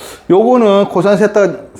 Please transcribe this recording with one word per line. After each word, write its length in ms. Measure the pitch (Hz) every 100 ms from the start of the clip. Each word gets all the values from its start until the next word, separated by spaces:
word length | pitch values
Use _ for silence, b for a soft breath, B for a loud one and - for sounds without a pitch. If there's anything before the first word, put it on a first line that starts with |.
| B B -
요거는 580 | 180 226 254 220 196 196
코사인 320 | 185 190 196
세타 340 | 208 208 190 - -